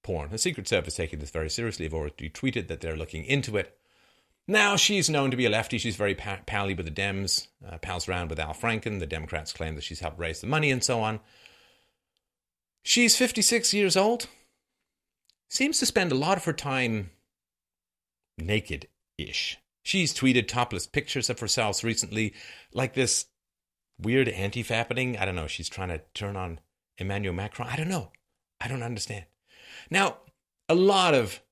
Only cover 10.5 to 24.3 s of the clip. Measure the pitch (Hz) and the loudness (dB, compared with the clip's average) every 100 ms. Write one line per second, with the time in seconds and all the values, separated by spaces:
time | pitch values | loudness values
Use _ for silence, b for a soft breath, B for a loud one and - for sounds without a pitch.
10.5 | 151 151 127 - 120 110 107 b b b | 0 2 2 0 0 0 -4 b b b
11.5 | b b b b b _ _ _ _ _ | b b b b b _ _ _ _ _
12.5 | _ _ _ - 240 233 - 247 226 - | _ _ _ 2 6 6 6 4 4 2
13.5 | 233 233 196 196 185 208 240 - - _ | 4 2 4 4 6 4 2 -4 -14 _
14.5 | _ _ _ _ _ _ _ _ _ _ | _ _ _ _ _ _ _ _ _ _
15.5 | - 277 320 262 214 180 131 156 190 170 | 0 2 4 4 2 4 2 4 2 2
16.5 | 151 143 131 123 110 92 - _ _ _ | -2 -2 0 2 0 -4 -12 _ _ _
17.5 | _ _ _ _ _ _ _ _ - 82 | _ _ _ _ _ _ _ _ -10 0
18.5 | 107 - 73 - _ _ - - - - | 0 0 -8 -10 _ _ -12 -8 -6 -6
19.5 | - _ _ - 196 165 - 131 123 - | -8 _ _ -2 0 0 4 6 6 4
20.5 | 123 120 92 - 147 147 135 - 120 110 | 0 0 -2 -4 -4 -2 -2 -2 -2 -2
21.5 | - 107 - 117 110 - 107 107 B B | 0 0 0 0 -2 -2 -2 -2 B B
22.5 | B B - 131 131 123 - - _ _ | B B -4 -2 2 2 2 -2 _ _
23.5 | _ _ _ _ - 101 131 127 | _ _ _ _ -6 2 4 2